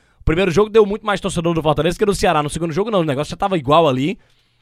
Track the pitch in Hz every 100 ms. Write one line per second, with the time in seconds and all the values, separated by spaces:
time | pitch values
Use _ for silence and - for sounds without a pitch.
0 | _ _ - 160 196 160 214 208 202 214
1 | 214 196 196 175 170 165 151 147 156 170
2 | 208 190 196 156 147 160 170 151 214 208
3 | 160 135 147 170 196 190 127 151 160 131
4 | 143 220 _ _ _ _